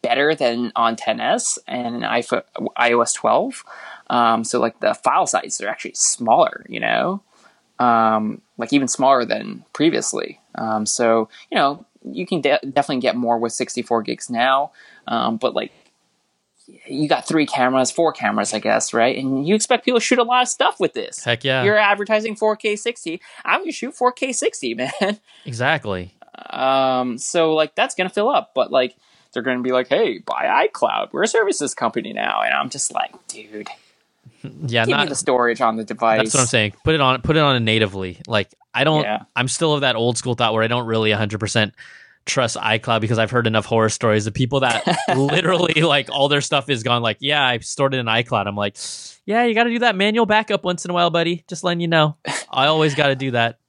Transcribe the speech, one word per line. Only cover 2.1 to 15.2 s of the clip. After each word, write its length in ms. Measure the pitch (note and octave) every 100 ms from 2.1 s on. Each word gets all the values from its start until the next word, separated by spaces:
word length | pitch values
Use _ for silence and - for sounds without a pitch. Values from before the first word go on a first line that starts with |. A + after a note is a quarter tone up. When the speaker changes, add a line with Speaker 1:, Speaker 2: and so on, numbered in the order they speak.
| A#2 - A#2 - - - -
Speaker 1:
I 160 | A#2+
O 80 | A#2+
S 120 | A#2
twelve. 520 | - A2+ A#2+ A#3+ - - - - - _
Um, 360 | A#2+ A#2 A2+
so, 160 | A2+ B2
like, 180 | A#2 -
the 160 | -
file 320 | - - D3+ F3+
sizes 340 | F#2 - -
are 80 | G2+
actually 260 | - -
smaller, 720 | - - - A2+ C3 - - -
you 100 | -
know, 440 | - A#1 D3+ G3 _ _ _ _ _ -
um, 600 | B2 A#2 A2+ A2 G#2+ A2 _ -
like, 160 | A#2
even 140 | C#3+ C3
smaller 380 | - C3 C3
than 400 | A#2 A2 G#2 G2+ _
previously. 680 | - D#3 - - - - - _
Um, 320 | - A2+ A2 G#2+
so, 420 | - A#2 A2+ A2 - -
you 80 | -
know, 260 | C#3+ D3 - _ -
you 160 | -
can 160 | F3+ F3
de-, 200 | C#3 D3
definitely 380 | C3+ C#3+ C#3 C3
get 160 | B2 A#2+
more 200 | A#2 A#2
with 140 | A#2
sixty-four 500 | - B2 - A#2 A#2
gigs 280 | G#2+ A#2+ -
now. 400 | A#2 B2+ C3+ D3 - - - -
Um, 300 | A#2